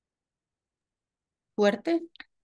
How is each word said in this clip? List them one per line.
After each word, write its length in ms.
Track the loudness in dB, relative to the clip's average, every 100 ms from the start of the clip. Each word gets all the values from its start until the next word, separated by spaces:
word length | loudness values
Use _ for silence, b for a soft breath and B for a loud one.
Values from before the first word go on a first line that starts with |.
| _ _ _ _ _ _ _ _ _ _ _ _ _ _ _ 0
Fuerte. 480 | 2 2 -2 -2 -4 _ -20 _